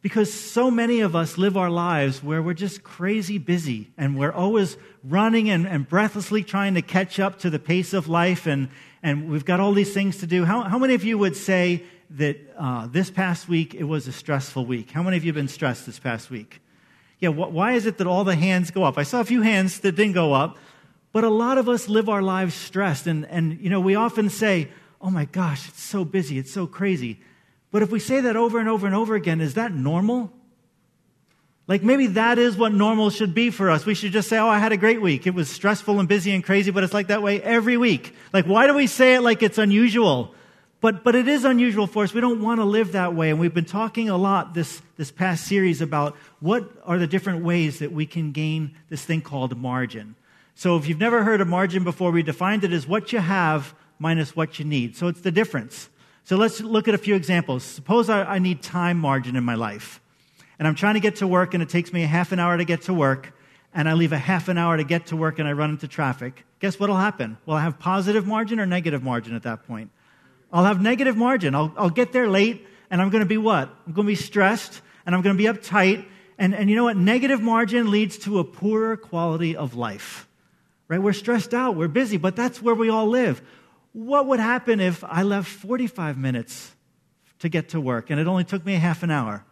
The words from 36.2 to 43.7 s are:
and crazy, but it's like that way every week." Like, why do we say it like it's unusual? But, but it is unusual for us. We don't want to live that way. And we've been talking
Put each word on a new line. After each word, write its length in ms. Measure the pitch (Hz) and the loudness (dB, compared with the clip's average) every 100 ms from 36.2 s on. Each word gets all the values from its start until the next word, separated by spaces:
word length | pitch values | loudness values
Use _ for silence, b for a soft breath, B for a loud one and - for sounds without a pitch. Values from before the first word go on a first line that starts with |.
| 180 | 2
and 120 | 196 | -2
crazy, 260 | 175 196 196 | 2 2 2
but 140 | 190 | 0
it's 80 | 190 | 0
like 140 | 208 196 | 0 0
that 160 | 208 | 0
way 180 | 208 202 | 0 -2
every 380 | - 233 220 240 | 2 2 4 4
week." 360 | 240 151 - B B | 4 2 -2 B B
Like, 100 | 196 | 0
why 220 | 175 202 277 | 4 6 6
do 80 | |
we 120 | 285 262 | 6 2
say 280 | - 254 | 6 6
it 80 | 254 | 6
like 200 | 240 226 | 4 4
it's 140 | 220 - | 2 4
unusual? 800 | 208 202 240 214 214 131 113 B B B B _ | 4 6 4 4 4 2 -2 B B B B _
But, 200 | 226 196 | 0 2
but 120 | - | 2
it 140 | 240 247 | 4 4
is 180 | 294 254 | 2 4
unusual 400 | 247 247 208 202 | 4 4 2 0
for 180 | 214 | 0
us. 80 | 208 | 0
We 80 | 226 | 0
don't 220 | 247 233 | 0 0
want 180 | 214 233 | 0 0
to 40 | 202 | 2
live 260 | 214 208 | 2 2
that 220 | 190 180 | 0 -2
way. 160 | 170 160 | 0 0
And 100 | 156 | 2
we've 140 | 170 | 2
been 100 | 170 | 0
talking 460 | 170 | -2